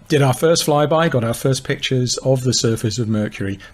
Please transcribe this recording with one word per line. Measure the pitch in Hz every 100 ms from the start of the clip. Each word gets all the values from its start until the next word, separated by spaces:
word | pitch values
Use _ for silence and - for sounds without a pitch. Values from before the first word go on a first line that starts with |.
| -
did | 147
our | 135
first | 127 160 165 -
flyby, | 147 147 160 165
got | 135
our | 113
first | 117 139 135
pictures | - 139 - 131 123 -
of | 131 131
the | 127
surface | 113 120 110 107 104
of | 110
Mercury, | 107 104 - 98 98 -